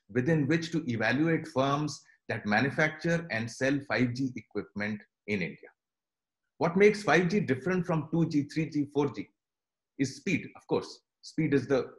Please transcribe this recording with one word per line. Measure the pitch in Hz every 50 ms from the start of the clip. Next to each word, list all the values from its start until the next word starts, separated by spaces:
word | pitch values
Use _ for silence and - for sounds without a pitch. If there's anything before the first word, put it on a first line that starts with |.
| _ _
within | 101 127 123 160 165 156 139 123
which | 160 160 - -
to | - 156 - 123
evaluate | 117 107 110 113 123 139 160 165 160 143 - -
firms | - 127 135 139 143 147 151 147 - - - _ _ _ _ -
that | 110 113 -
manufacture | 104 104 110 131 135 139 - 156 151 156 - - 170 170 165 170 -
and | 110 113 117 120
sell | - - 131 135 143 139 139 -
five | 107 113 127 123 120
G | 127 139 127 -
equipment | 110 - _ _ 104 95 - _ 101 104 107 107 104 - _ _ _ _ 101
in | 104 95
India. | 85 73 71 - - - _ _ _ _ _ _ _ _ _ _ _ _ _ _ _ _ _ _
What | 151 170 170 190
makes | 208 214 208 - -
five | 147 147 175 185 170
G | 202 208
different | 147 117 131 - - 185 185 185 175
from | - 165 156 - -
two | - 165 165 -
G, | - 147 139
three | - - 156 160 135
G, | - 147 139 - -
four | 143 147 139 -
G | 104 90 - _ _ _ _ _ _ _ _ _ _ _ _ _ -
is | 139 123 - -
speed, | - 202 180 - - - -
of | - - -
course. | 156 - - - - - _ _ _ _ -
Speed | - - - 160 139 139
is | 135 117 110
the | 139 123 - - -